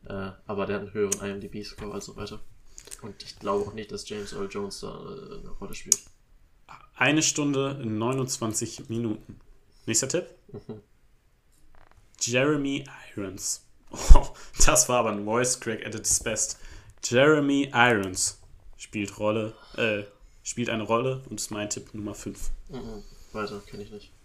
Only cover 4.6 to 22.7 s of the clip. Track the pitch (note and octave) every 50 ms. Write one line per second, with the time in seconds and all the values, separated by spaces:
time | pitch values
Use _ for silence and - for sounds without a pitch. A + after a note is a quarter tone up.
4.6 | G2+ G2 G2 - - - - - - - - - - - - - - - - -
5.6 | - - - - - - - - - - - _ _ _ - - - _ - _
6.6 | - - - - - - _ - B2+ C3 D3+ D#3 D#3 - - - D3 C#3+ C#3 C3+
7.6 | C#3 C#3 C#3 C3+ B2 A2 G#2+ G#2+ A2+ A#2+ C3 C3+ C3 C3 - - A#2+ A2 G#2+ -
8.6 | A#2 A2 - - - - A2+ A#2 A#2 A2 G#2+ - - - G2+ - - - - -
9.6 | _ _ _ - _ - A2 - - C3 - F3 F3+ - - - _ - - G#2
10.6 | - - A2 G#2 - _ _ _ _ _ _ _ _ _ _ _ _ _ _ _
11.6 | - - - - - - - - - _ _ - - A#2 A#2+ B2+ C3+ D3 D3+ C#3+
12.6 | C#3 C#3 C#3 C#3+ C3+ - - - - - - G#2 G2+ F#2+ F#2 G2 - - - -
13.6 | _ _ - - _ - - - - - - - - - - - - - - -
14.6 | - - D#3 D3+ - - B2 B2 A2+ A2 G#2 G2+ G2+ G#2 A2 A#2+ B2+ A#2+ - -
15.6 | - A#2 A2 - - A#2 G#2+ A2 G#2 - - - - A#2 A2 G#2+ - - - -
16.6 | - - - - - - - - - - A#2+ B2 C3+ D3+ D#3 D3+ C#3+ C#3 C#3 C#3
17.6 | C#3 C3+ - A#2+ A#2 A#2+ A#2 G#2 G2 F#2 F2+ - - - - - - - - -
18.6 | - - - - - - - A2 G2+ G2 G2+ - G#2+ G#2+ G#2+ A2 G#2+ G#2+ A2 -
19.6 | - - - - B2 A2 G#2+ G2+ G2+ - - _ - - - - - - - -
20.6 | A#2+ A#2 A2+ A2 G#2+ G2+ A2+ A#2 C3 C3 C3 C3 C3 - A2 G#2+ - - G#2+ G#2
21.6 | G#2 G#2 - - - - - G#2+ G#2 G#2 G2 - - G#2+ G2 - - - - -
22.6 | - -